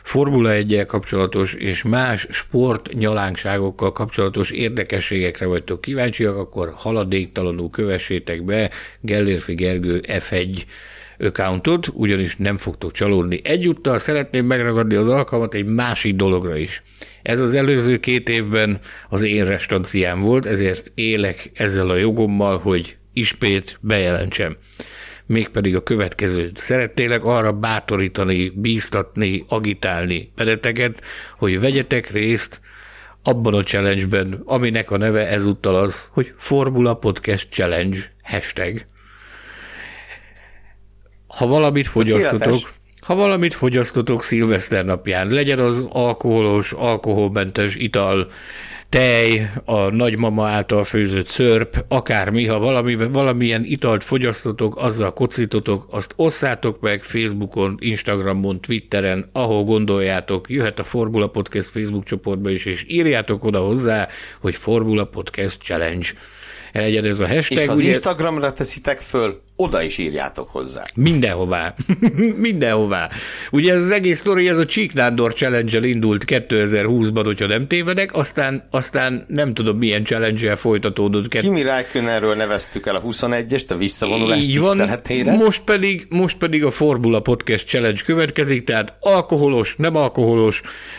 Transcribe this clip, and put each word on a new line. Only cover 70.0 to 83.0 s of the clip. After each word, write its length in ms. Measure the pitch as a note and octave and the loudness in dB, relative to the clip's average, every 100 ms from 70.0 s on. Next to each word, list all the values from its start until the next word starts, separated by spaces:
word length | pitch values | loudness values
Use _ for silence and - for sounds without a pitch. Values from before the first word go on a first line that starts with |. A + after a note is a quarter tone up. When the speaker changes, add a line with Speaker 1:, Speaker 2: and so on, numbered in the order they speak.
| E2 D2 C#2 - B1+ | -4 -4 -6 -8 -10
Speaker 2:
hozzá. 360 | C2+ C2 C2 - | -8 -8 -10 -8
Speaker 1:
Mindenhová. 800 | - D3 D#3+ A#2 F2 F#2 F2 E2 - - F#3+ A3+ | 0 2 4 2 0 -2 -2 -4 -4 -2 2 2
<laughs> 300 | C#3 A3+ G#3 | 2 0 2
Mindenhová. 720 | A#3 F#3 B2 A2 G#2+ F#2 E2+ - - - - | 0 2 2 2 2 0 -4 -8 -12 -12 -2
Ugye 220 | C#3+ F3 | 2 4
ez 80 | F3+ | 4
az 100 | F3 | 2
egész 280 | G#3 F#3 E3 | 2 2 2
sztori, 300 | G3+ F#3 F3+ | 2 2 4
ez 80 | E3 | 2
a 80 | D#3+ | 2
Csík 260 | - G#3 | 0 -2
Nándor 400 | B2+ B2 A#2+ A#2 | 2 2 2 0
Challenge-el 520 | A2+ C3 A#2+ A2+ A2+ | 0 0 2 2 2
indult 400 | B2 A#2+ A2 G#2 | 2 2 2 0
kétezer-húszban, 1000 | - B2+ - A2 G#2 G#2 G#2 A#2+ G#2+ A2 | 0 -2 2 2 2 2 2 2 2 2
hogyha 220 | G#2+ G2+ G2+ | 0 0 0
nem 200 | A2 C#3 | 0 0
tévedek, 480 | F3 F3 F#3 G3 | 0 0 -2 -2
aztán, 480 | - C3+ - C3+ C3+ - | -2 -2 -2 -2 -2 -4
aztán 540 | C3+ B2+ C#3 C3 B2 - | -4 -2 0 0 -2 -4
nem 260 | D3 D3 | -2 0
tudom, 240 | A2 A2 G#2+ | 0 0 2
milyen 260 | A#2 G#2 | 2 2
challenge-el 520 | A2 A2+ A2+ G#2+ A2 G#2 | 0 0 0 0 0 0
folytatódott. 720 | A#2 G#2 G#2+ F#2 G2+ G2+ G2+ | 2 2 2 0 2 2 0
Kett- 140 | A2+ | 0
Speaker 2:
Kimi 200 | F#3+ F3+ | 2 2
Räikkönenről 720 | C3+ C3 B2+ C3+ A#2 A2+ G#2+ | 2 0 -2 -2 0 2 2
neveztük 520 | G#2+ G#2+ G#2 - G#2+ G#2 | 0 0 -2 -4 -6 -4
el 80 | |
a 60 | F#2+ | -2